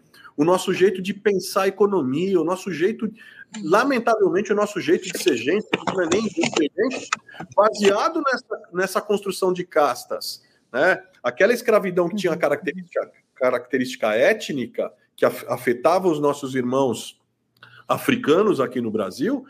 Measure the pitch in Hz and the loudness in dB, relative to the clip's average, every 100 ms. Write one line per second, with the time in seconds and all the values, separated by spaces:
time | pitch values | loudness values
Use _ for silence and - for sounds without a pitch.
0 | _ _ - - 156 180 - 175 190 196 | _ _ -16 -2 2 2 0 2 2 2
1 | 185 196 214 190 - 202 196 196 202 190 | -6 -2 0 0 -2 -2 -2 2 2 2
2 | 127 139 190 185 156 180 - 151 185 220 | 0 -2 0 0 0 -2 -4 -2 -2 -2
3 | 220 - - - - 220 160 202 269 254 | -6 -8 -20 -20 -16 -8 2 2 4 0
4 | 226 214 185 175 214 202 208 170 139 185 | 2 2 2 0 0 0 0 -2 0 0
5 | 185 - 175 120 123 202 - - 180 185 | 0 -2 0 0 0 -2 -2 -4 -4 -2
6 | 165 190 220 - 240 190 147 - 254 262 | 0 0 0 -2 -2 0 -2 0 -2 -2
7 | - - _ - 175 - 214 214 202 202 | -6 -8 _ -20 -6 2 4 4 4 4
8 | 311 320 277 254 - 214 - 175 185 214 | 0 0 -2 -2 -4 -12 -8 -4 -2 -2
9 | - 202 196 180 190 180 175 160 143 127 | 0 -2 -2 -2 0 0 -2 2 2 0
10 | - 98 - - _ _ _ 120 170 185 | -6 -10 -8 -14 _ _ _ 0 2 0
11 | - _ - - 196 226 - 208 190 175 | -4 _ -6 2 2 4 4 2 2 0
12 | 175 208 175 156 156 143 - 180 175 - | 0 0 -2 0 0 0 -4 -10 -8 -6
13 | 101 _ _ - 127 123 - 135 127 - | -6 _ _ -2 0 0 -2 -2 -2 -2
14 | 113 107 160 220 - 143 117 - 95 _ | 0 2 2 2 -2 -6 -6 -6 -8 _
15 | _ - 127 - - 127 - 123 156 185 | _ 0 0 0 -8 -4 -2 0 2 2
16 | 185 151 147 139 135 131 123 135 135 110 | 2 2 0 -2 -4 -4 0 0 0 -2
17 | - - _ _ _ _ - - - 123 | -8 -18 _ _ _ _ -20 -16 -4 -4
18 | - 120 - 165 214 139 123 127 113 104 | 0 0 2 2 2 0 -2 -2 -4 -4
19 | 95 95 185 269 - | -4 -4 -4 -4 -8